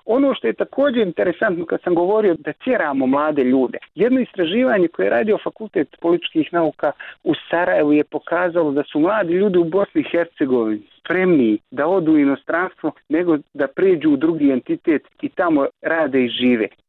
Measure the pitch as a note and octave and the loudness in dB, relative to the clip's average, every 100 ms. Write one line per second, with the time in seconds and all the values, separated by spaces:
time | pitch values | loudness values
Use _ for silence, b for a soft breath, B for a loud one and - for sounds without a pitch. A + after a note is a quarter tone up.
0 | - B3 C#4 - A3+ - - - C#4+ A#3+ | -2 0 0 0 -4 -4 -4 -2 0 0
1 | G3 F3+ F#3+ - - E3+ E3 F#3 F3+ E3+ | -2 -2 -2 -2 -2 -2 -4 -4 -2 0
2 | F3+ G#3+ G#3 D#3 D3+ - C4 A3 D#3 C3+ | 2 2 0 0 -6 -6 -4 -2 -2 -2
3 | C3 C#3 D3+ C#3+ B2+ C3 B2 - - D3+ | 0 0 0 0 2 2 0 -4 -12 -2
4 | A#3+ C4 A3+ F#3+ D#3+ A3+ B3+ G#3+ E3 - | 0 0 -2 -4 -2 0 0 2 0 0
5 | G3 A#3 A3 F#3 - - A3 F#3 C3+ - | 0 0 0 -2 -4 -10 -6 -4 -4 -4
6 | E3+ F3 - D#3+ D3 E3+ D#3 - D3+ B | 0 0 0 -4 -2 -2 -2 -2 -4 B
7 | B B - C#3+ - E3+ F3+ F3 D3 D3+ | B B -4 -4 -2 -2 0 2 4 2
8 | - D3 - E3+ F3+ E3+ D3+ C#3 - D3+ | 0 -6 -4 -2 0 0 0 -2 -2 0
9 | F3 G#3+ F3 F3 G#3 F3 E3+ F#3 G3 D#3+ | 0 0 0 0 2 2 2 0 0 -2
10 | - E3+ E3 - C#3 B2+ A2 G#2+ - _ | -2 -2 -2 -2 0 0 0 -4 -10 _
11 | - F3+ F#3 D#3+ A2+ G#2 _ B2+ D#3 F#3+ | -6 0 2 4 4 0 _ -4 0 0
12 | D#3 D#3 C#3 C3+ - E3 F#3 - D#3 - | 2 2 2 0 -4 -4 -4 -6 -8 -8
13 | - D#3 F3 D3+ - C#3 C3+ - F#3+ E3 | -4 -2 0 -2 -4 -6 -6 0 2 2
14 | D#3 C3+ D#3+ D#3+ C#3+ B2+ - E3 - C#3+ | 2 2 2 2 2 0 -2 -4 -2 -2
15 | - _ D3 - F3 D3+ C3+ - - E3 | -4 _ -8 -4 0 0 0 -4 -4 -2
16 | D3 C3+ B2 A2+ B2+ A#2 G2 - | 0 0 0 0 0 2 -2 -8